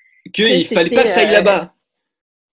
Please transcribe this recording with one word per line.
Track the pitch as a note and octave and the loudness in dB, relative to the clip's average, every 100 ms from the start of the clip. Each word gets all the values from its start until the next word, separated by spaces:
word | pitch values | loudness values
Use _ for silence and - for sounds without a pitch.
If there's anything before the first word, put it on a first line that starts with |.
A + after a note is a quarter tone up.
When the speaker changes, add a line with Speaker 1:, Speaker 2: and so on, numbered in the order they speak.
| _ _ | _ _
Speaker 1:
Que | - - | -12 -4
Speaker 2:
que | A3+ F3+ | 0 0
Speaker 1:
il | |
fallait | - F3 E3+ | -2 -2 0
pas | B3 | 0
Speaker 2:
c'était, | A3+ | 0
Speaker 1:
que | |
t'ailles | F#3 G3 | 0 2
Speaker 2:
euh, | |
Speaker 1:
là-bas. | G#3 G3 F3+ E3+ _ _ _ _ _ _ _ _ | 2 2 0 -4 _ _ _ _ _ _ _ _